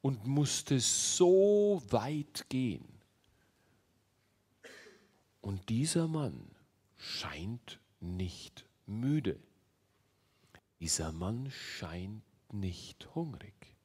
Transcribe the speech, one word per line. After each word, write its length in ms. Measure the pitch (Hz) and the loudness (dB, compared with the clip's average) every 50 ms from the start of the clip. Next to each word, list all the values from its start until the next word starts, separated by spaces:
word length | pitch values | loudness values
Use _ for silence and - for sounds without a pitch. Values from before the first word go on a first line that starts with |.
und 240 | - 135 135 113 101 | 2 0 0 0 -2
musste 540 | 127 139 143 147 131 - - - - 143 127 | 0 2 4 4 2 0 -2 0 2 2 4
so 1040 | 113 - - - - - - - 180 175 180 190 196 202 208 208 208 208 202 180 123 98 | 4 2 2 2 0 0 4 6 8 8 10 8 8 8 6 6 6 4 2 0 0 0
weit 560 | 123 113 104 135 151 151 147 - _ - - _ | 0 0 0 0 -4 -4 -4 -6 _ -12 -8 _
gehen. 380 | - 131 131 120 92 - - - - - _ _ _ _ _ _ _ _ _ _ _ _ _ _ _ _ _ _ _ _ _ _ _ _ _ _ _ _ _ _ _ _ _ - - - - - - - _ _ _ _ _ _ _ _ | -2 0 0 0 -2 -4 -8 -16 -20 -20 _ _ _ _ _ _ _ _ _ _ _ _ _ _ _ _ _ _ _ _ _ _ _ _ _ _ _ _ _ _ _ _ _ -20 -20 -20 -20 -20 -20 -20 _ _ _ _ _ _ _ _
Und 280 | - 101 98 95 92 - | -6 -6 -4 -4 -2 0
dieser 380 | 113 113 143 160 - 170 165 160 | 2 2 2 2 2 2 2 2
Mann 420 | 160 156 147 113 71 60 50 - - _ _ _ _ _ _ _ _ _ | 0 -2 -2 -2 -4 -8 -14 -16 -20 _ _ _ _ _ _ _ _ _
scheint 840 | - - - - - 76 71 76 85 98 117 120 _ - - - _ _ _ _ | -12 -10 -8 -6 -6 -8 -8 -8 -8 -8 -8 -8 _ -16 -20 -20 _ _ _ _
nicht 680 | - 87 90 92 92 90 87 - - - _ - - _ _ _ _ | -10 -8 -4 -4 -4 -4 -6 -10 -16 -18 _ -20 -20 _ _ _ _
müde. 540 | - 104 110 120 135 147 156 135 98 - - - _ _ _ _ _ _ _ _ _ _ _ _ _ _ _ _ _ _ _ _ _ _ - _ _ _ _ | -10 -8 -4 0 0 0 2 0 -2 -4 -4 -8 _ _ _ _ _ _ _ _ _ _ _ _ _ _ _ _ _ _ _ _ _ _ -20 _ _ _ _
„Dieser 320 | 85 80 - - 82 80 | -4 -2 -2 0 -2 -4
Mann 380 | 78 82 87 95 113 120 131 139 | -4 -2 -2 -2 -2 -4 -6 -8
scheint 720 | 135 - - - - - - 82 82 87 92 95 104 110 - _ _ _ _ _ | -10 -10 -12 -10 -10 -8 -8 -8 -8 -8 -8 -8 -10 -12 -16 _ _ _ _ _
nicht 640 | 107 104 98 95 87 - - - - _ - - - | -8 -4 -4 -4 -4 -6 -12 -16 -18 _ -20 -8 -6
hungrig. 600 | 160 170 160 123 - - 104 - _ - - - _ _ | -6 -6 -4 -6 -12 -14 -18 -20 _ -20 -20 -20 _ _